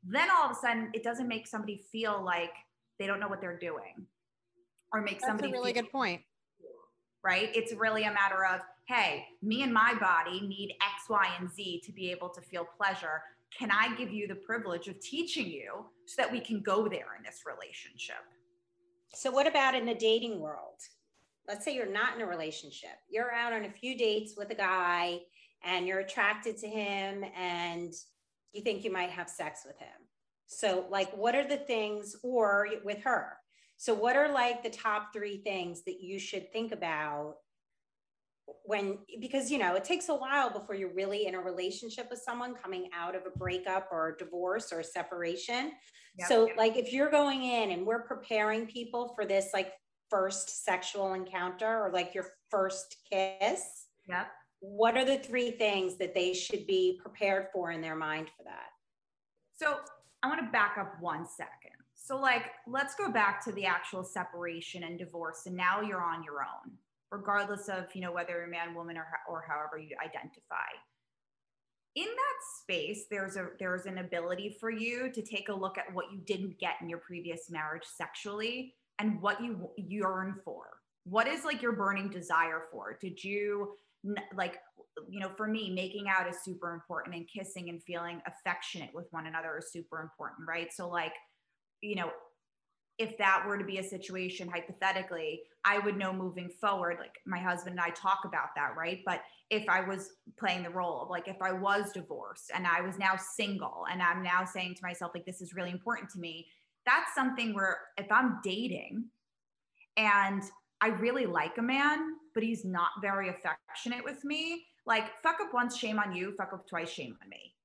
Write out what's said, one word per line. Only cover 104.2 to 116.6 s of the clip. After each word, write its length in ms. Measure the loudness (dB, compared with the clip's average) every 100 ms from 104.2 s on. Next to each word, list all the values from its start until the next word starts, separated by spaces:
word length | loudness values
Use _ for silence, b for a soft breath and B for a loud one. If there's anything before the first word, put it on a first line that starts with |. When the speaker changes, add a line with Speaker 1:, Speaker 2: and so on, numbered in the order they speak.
Speaker 1:
now 200 | 2 2
saying 300 | 2 -4 -6 -6
to 80 |
myself, 280 | -8 -6 -6
like, 140 | -6 -8
"This 140 | -10
is 120 | -10
really 160 | -6 -4
important 400 | -4 -4 -4 -6
to 80 | -10
me," 300 | -10 -10 -16 b b b 4
that's 260 | 4 4
something 400 | 2 2 2 0
where 260 | 2 2 0 -4 -8
if 120 | 4
I'm 280 | 6 6 2
dating 640 | -2 -2 -2 -4 -6 -6 -6 _ _ _ _ _ _ b b 2
and 460 | 6 8 6 2 -4 -12 _ _
I 60 | 2
really 400 | 4 2 2 2
like 320 | 2 2 0
a 20 |
man, 540 | 2 4 4 4 0 -6 -4
but 80 | -2
he's 240 | 0 0 0
not 240 | 2 2 2
very 280 | 0 0 0
affectionate 720 | -2 -4 -4 -6 -8 -4 -4
with 200 | -6 -6
me, 420 | -4 -4 -2 -6 b b 0
like, 340 | 2 2 0
fuck 180 | 0 2
up 120 | 0
once, 240 | 2 2 0
shame 220 | -2 0
on 160 | 0 0
you, 180 | -4 -4
fuck 180 | -6
up 120 | -8